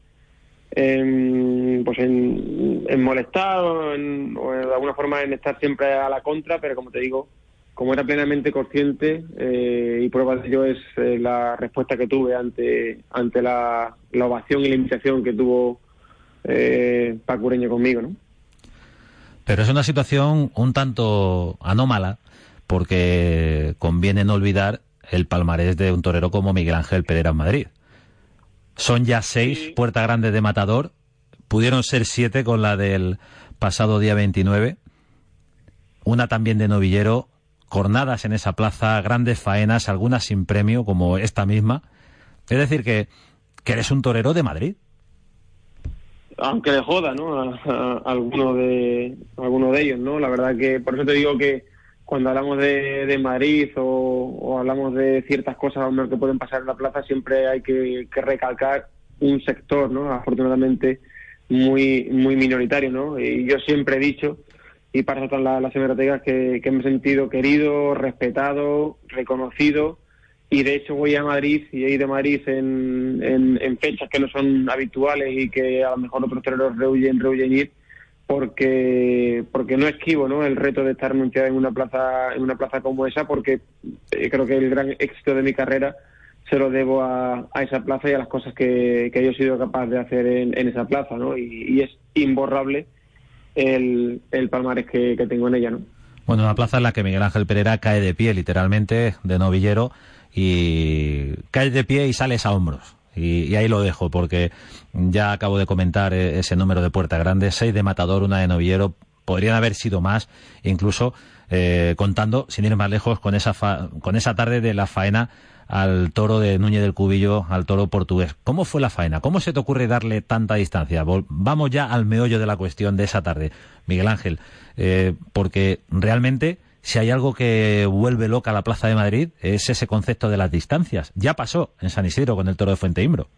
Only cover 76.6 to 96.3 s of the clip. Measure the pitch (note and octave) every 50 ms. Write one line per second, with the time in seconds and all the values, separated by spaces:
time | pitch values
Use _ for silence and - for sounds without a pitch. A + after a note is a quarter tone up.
76.6 | C3+ C3 A#2 A#2 C3 C3+ C3+ C3 C3 C3+ C3 B2 C3 C3+ C3 C3 C3 C3 C3 C#3
77.6 | C#3+ - _ _ _ - - - - _ _ _ _ - C#3 C#3 C3 A2+ - -
78.6 | C3+ C3 C3 C3 B2+ B2+ B2+ B2+ B2 B2 B2 B2 B2 A#2+ A#2+ A#2 A2+ - - C3
79.6 | B2+ A2+ C3 C3+ D3 D3+ C#3+ D3 - E3 D#3+ D3 C3+ C3 C#3 D3+ D3 C#3 C3+ -
80.6 | C3+ C#3 B2 C#3 C3+ C3+ C3 - C3+ C3 C3 C3+ C3 B2+ - C3+ C3+ C3 C3 C3
81.6 | C3 C3 A2+ C3 C3 B2 - C3 C3 C3 B2+ C3 B2+ B2+ A#2+ C3 C3 C3 B2+ -
82.6 | C3+ B2+ - C3+ B2+ C3+ C3 C3 C3+ C3 - D3+ D3 D3 D3 C#3 - C#3 C3 -
83.6 | - _ _ _ - - - - - - - - - B2 - C3 C3 A#2+ C3+ C3+
84.6 | C3 B2+ C3 C#3 C3+ C3+ C3 - C#3+ C#3 - - - C#3+ C3+ C3+ C3+ C3+ B2+ -
85.6 | C3 C3 C3+ C3+ C#3 C#3 C#3 - - _ - - - - - - - - D3 C#3
86.6 | C#3 C3+ C3 C3+ C3 B2+ C3 C3+ C3 B2+ B2+ B2+ B2+ B2+ B2 A#2+ A#2+ - - C3+
87.6 | C3+ C3 C3+ B2+ A#2 C3 C3+ C3 - C#3+ C#3 C3+ B2 - - B2+ - B2+ A#2+ -
88.6 | C3 B2 B2 B2 B2 A#2+ A#2+ A#2+ A#2+ A#2+ - B2+ B2+ C3 B2 C3+ C3+ C3 C3 A#2+
89.6 | B2+ G#2+ - C3 B2 A#2 B2 B2+ A#2+ - C3 B2 A#2+ B2 B2 B2 B2 B2 - -
90.6 | B2+ A#2+ A2+ B2 A#2 - C#3 C#3 C#3 - A#2 A#2 B2 C3+ C3+ B2+ A#2+ A#2+ A2+ A2+
91.6 | A#2 - C3 C3+ C3+ C3 - _ _ _ - D#3 C#3+ C3+ C3 C3+ C3+ C3+ C3+ C#3
92.6 | C3+ C3+ C#3 C#3+ D#3+ - _ _ _ _ _ - - - - - - - - C#3+
93.6 | C3+ C3+ C3 B2+ B2+ B2+ B2 A#2+ A#2+ A#2+ A#2+ B2 - _ - C3 B2+ B2 B2+ B2+
94.6 | B2+ B2+ B2+ B2 A#2+ - - B2 B2 B2 A#2+ A#2+ B2 G#2+ B2 A#2+ A#2+ B2 B2+ B2
95.6 | A#2 A2+ A2+ - F#3 - - - - - - - - -